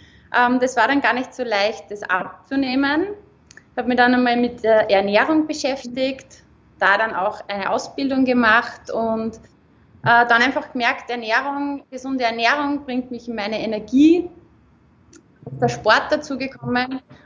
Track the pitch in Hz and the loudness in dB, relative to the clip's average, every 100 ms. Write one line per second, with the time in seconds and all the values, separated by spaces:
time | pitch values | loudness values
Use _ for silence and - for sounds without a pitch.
0 | - - - 240 247 254 254 240 226 277 | -20 -20 -4 0 2 2 0 2 2 2
1 | 233 240 254 - 247 202 208 220 - 208 | 0 -2 -4 -8 -4 0 0 -4 -12 -10
2 | - 180 - - - 277 262 262 277 311 | -4 -4 -4 -14 -6 -4 -2 0 0 0
3 | 392 403 - _ _ - _ - 233 247 | -4 -8 -18 _ _ -20 _ -6 -2 2
4 | 247 247 247 240 240 - 220 220 214 196 | 4 4 2 2 0 0 2 4 4 2
5 | 202 208 269 311 311 302 262 277 240 247 | 4 2 4 2 0 -2 -4 -4 -6 -4
6 | 262 269 - - _ _ _ - 190 202 | -4 -4 -14 -20 _ _ _ -2 2 2
7 | 220 175 202 - - 202 185 233 - - | 0 -2 -4 -6 -10 -6 -2 -4 -4 -6
8 | 269 262 254 247 226 226 247 - - 220 | -2 0 2 4 4 4 0 -10 -8 -4
9 | 226 220 226 - - _ _ _ _ - | -2 -2 -6 -10 -20 _ _ _ _ -4
10 | - 240 240 233 254 285 - 254 240 269 | 4 4 6 4 2 0 -6 -4 -2 -2
11 | - 240 220 240 277 285 285 285 - 254 | -6 -8 -2 -2 -2 -6 -6 -8 -12 -12
12 | 262 262 233 226 233 294 285 285 262 254 | -6 -4 -2 0 0 0 0 -4 -4 -6
13 | 247 247 240 220 202 214 220 214 - 254 | -6 -10 -8 -6 -4 -4 -4 -6 0 6
14 | 311 349 - - - _ _ _ _ _ | 6 6 0 -8 -20 _ _ _ _ _
15 | _ - _ _ - 139 240 - 214 254 | _ -20 _ _ -14 -2 -2 0 2 2
16 | - 302 - 254 262 - 240 247 254 262 | 2 -4 -4 -8 -8 -10 -4 -2 -2 -8
17 | - - | -12 -20